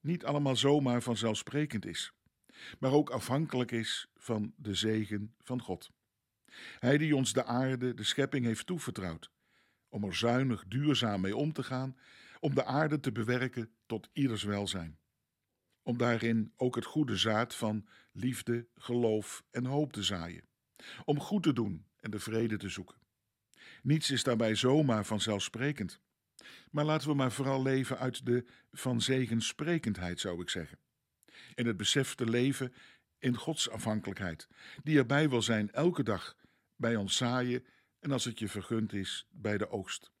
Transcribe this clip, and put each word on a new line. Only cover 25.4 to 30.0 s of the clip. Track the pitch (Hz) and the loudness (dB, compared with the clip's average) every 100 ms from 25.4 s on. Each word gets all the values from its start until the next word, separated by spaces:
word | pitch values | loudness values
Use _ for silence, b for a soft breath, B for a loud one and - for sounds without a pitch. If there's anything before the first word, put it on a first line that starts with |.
| - 110 135 143 90 - _ _ _ - B B B | -2 -4 -4 -2 -8 -10 _ _ _ -20 B B B
Maar | 143 | -2
laten | 151 156 135 | 2 2 2
we | |
maar | 143 127 | 2 2
vooral | 110 135 135 | 0 0 2
leven | 131 135 127 131 | 2 2 0 -2
uit | 127 120 123 | -4 -4 0
de | 123 B B B | 0 B B B
vanzegensprekendheid, | - 131 117 113 131 123 113 110 - 151 170 117 92 | -6 -2 0 2 0 2 0 -2 -4 -2 0 0 -4